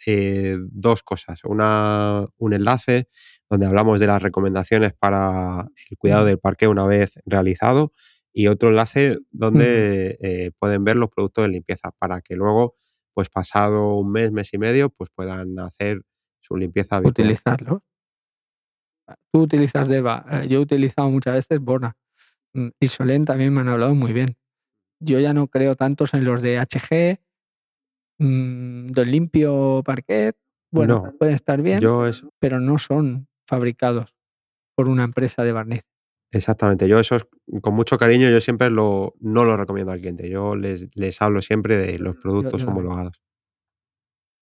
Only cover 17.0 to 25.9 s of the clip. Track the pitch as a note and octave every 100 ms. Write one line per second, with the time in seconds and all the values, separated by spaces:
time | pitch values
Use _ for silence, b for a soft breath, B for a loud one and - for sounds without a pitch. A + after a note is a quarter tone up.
17 | C3+ B2 A2 A2 B2 B2 B2 F#3+ _ _
18 | _ _ _ _ _ _ _ _ _ _
19 | _ - _ D#3+ D#3+ D3+ C#3+ C#3+ C3+ C3+
20 | B2 A2+ - C#3+ C3+ C3 C#3+ C#3+ C3+ -
21 | C#3 C3+ B2+ C3 - D3+ B2+ B2+ A#2+ -
22 | _ _ _ _ _ C3 A#2+ - C3 -
23 | B2+ C#3+ D3 C3+ C3+ C#3 B2 A#2+ B2 C#3+
24 | A#2 A2+ C3 A#2+ _ _ _ _ _ -
25 | D#3 C3 D3 D3 C#3 C3 C3+ C3 C3+